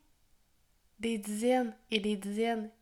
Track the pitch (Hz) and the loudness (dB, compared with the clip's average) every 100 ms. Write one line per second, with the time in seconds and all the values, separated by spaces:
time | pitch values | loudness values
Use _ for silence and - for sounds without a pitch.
0 | _ _ _ _ _ _ _ _ _ - | _ _ _ _ _ _ _ _ _ -6
1 | 233 220 202 208 240 254 240 214 - 214 | -2 -2 -4 0 4 4 2 -6 -2 0
2 | 208 208 202 208 233 226 214 - | 0 -2 -4 -2 0 0 -6 -8